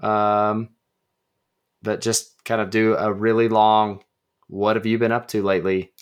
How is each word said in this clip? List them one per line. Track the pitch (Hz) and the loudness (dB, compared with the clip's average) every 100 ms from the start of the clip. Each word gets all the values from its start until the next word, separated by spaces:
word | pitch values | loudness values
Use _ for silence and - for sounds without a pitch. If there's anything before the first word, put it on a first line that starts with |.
Um, | 107 107 104 104 104 107 110 _ _ _ _ _ _ _ _ _ _ _ | -4 0 0 0 0 -2 -8 _ _ _ _ _ _ _ _ _ _ _
but | 107 104 | -6 -4
just | 113 110 - _ - | -2 -4 -6 _ -4
kind | 113 | -4
of | 98 | -2
do | 110 110 110 | 0 2 2
a | 107 | -2
really | 98 110 113 117 | -2 0 0 2
long, | 110 107 107 107 98 - _ _ _ _ | 4 4 4 2 -4 -16 _ _ _ _
"What | 95 104 110 | -4 0 0
have | 110 | 0
you | 113 | 0
been | 117 | 0
up | 117 117 | -2 -2
to | 107 | -2
lately?" | 98 95 92 95 92 _ | 0 0 0 -2 -4 _